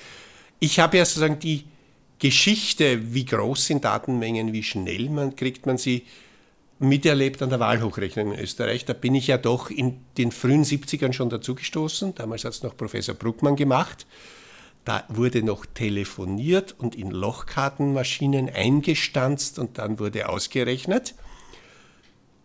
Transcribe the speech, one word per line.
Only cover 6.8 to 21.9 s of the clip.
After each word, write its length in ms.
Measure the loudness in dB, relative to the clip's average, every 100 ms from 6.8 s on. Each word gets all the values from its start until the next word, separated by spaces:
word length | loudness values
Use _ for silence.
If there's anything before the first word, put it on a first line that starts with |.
| 4 4 4 4 2 0
an 80 | -2
der 100 | 2
Wahlhochrechnung 720 | 2 2 0 -2 -4 -2 -2
in 80 | -4
Österreich. 440 | -6 -4 -2 -2
Da 80 | -4
bin 220 | -2 0
ich 120 | 2 2
ja 120 | 2
doch 320 | 2 0 -2
in 300 | -4 -2 -4 -8 -2
den 140 | -2
frühen 320 | 0 4 4
siebzigern 480 | 4 0 -2 -2 -2
schon 160 | 0 -2
dazugestoßen. 840 | -4 -6 -8 -6 -4 -2 -2 -6
Damals 300 | -6 -8 -6
hat's 180 | -8 -8
noch 140 | -8 -6
Professor 380 | -6 -4 -6
Bruckmann 420 | -4 -4 0 2 2
gemacht. 500 | 4 2 0 -6 -20 -20 -20 -20 -20 -20 -20 _ -6
Da 180 | -4 -4
wurde 340 | 0 0 2
noch 240 | 0 -4 -8
telefoniert 1080 | -6 -4 -2 -4 -8 -6 -4 2 0 0 -6
und 160 | -6
in 160 | -6 -6
Lochkartenmaschinen 1400 | -4 -4 -4 -6 -2 -2 0 0 0 -2 -2 0 2 0
eingestanzt 1120 | 0 2 4 4 0 0 0 0 0 -4 -6
und 200 | -8 -6
dann 200 | -6 -4
wurde 300 | -4 -4 -4
ausgerechnet. 840 | -4 -2 -2 0 -2 0 0 -2 -10 -18 -20 -20 -20 -20 -20 -20